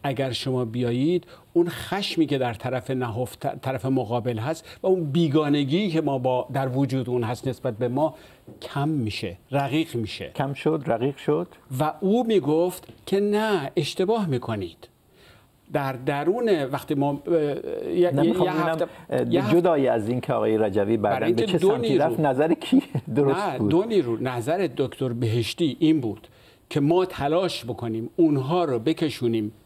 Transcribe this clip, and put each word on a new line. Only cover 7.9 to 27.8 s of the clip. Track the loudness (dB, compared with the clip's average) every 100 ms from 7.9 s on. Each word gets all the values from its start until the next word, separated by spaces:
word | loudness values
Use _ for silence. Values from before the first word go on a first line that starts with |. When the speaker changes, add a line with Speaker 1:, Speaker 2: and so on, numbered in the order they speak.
| 0 -2 -4 -20 -20 -20 -18
Speaker 1:
کم | -8 -2 0
می‌شه، | 0 -2 -4 -8 -10 _
رقیق | -2 0 -2 -2 -4
می‌شه. | -6 -8 -10 -4
Speaker 2:
کم | -4
شد، | -2 -2 0 0
رقیق | 0 0 -2
شد؟ | -2 -2 -2 -12 -10 -2
Speaker 1:
و | -2 0
او | 0 2 4
می‌گفت | 2 2 2 2 -2 -18 -20 -2
که | 0
نه، | 2 2 2 0 0 -2
اشتباه | -2 -2 0 2 0
می‌کنید. | -2 -2 -6 -6 -12 -20 _ _ _ -20 -20 _ _ _
در | -4 -2
درون | -4 -4 0 0 0 2 2 0
وقتی | -4 -2 0
ما، | 0 -2 0
اه، |
یه، | 2 2 -2 -6 -6 -2 2 2
Speaker 2:
نه، | 4 2
Speaker 1:
یه، |
Speaker 2:
می‌خوام | 4 2
Speaker 1:
یه |
Speaker 2:
ببینم، | 2 -2
Speaker 1:
هفته، | -2 -4 -6 -4
Speaker 2:
اه، | -2 2
Speaker 1:
یه | 0
هفته، | 4 4
Speaker 2:
جدای | 4 4 2
از | 2 0
این | -2
که | 0
آقای | 0 2 2
رجوی | 2 2 2 2
بعداً | 2 2
Speaker 1:
برای | 2
Speaker 2:
به | 2
Speaker 1:
اینکه | 2 2
Speaker 2:
چه |
Speaker 1:
دو | 2
Speaker 2:
سمتی | 2 2
Speaker 1:
نیرو، | 2
Speaker 2:
رفت، | 2 2
نظر | 0 2 2
کی | 0 4 2 2 -6 -2 2
درست | 2 2
Speaker 1:
نه، | -2 0
Speaker 2:
بود؟ | 2
Speaker 1:
دو | 2
نیرو، | 4 2 2 -2
نظر | -2 -4 -2 0 -2 0
دکتر | -2 -2 -4
بهشتی | 0 0 0 -2 0 -2 2
این | 2 4
بود | 0 -8 -14 -20 -20 _ _
که | 0
ما | 4 4 2
تلاش | -2 0 2 0 -4 -8
بکنیم | -8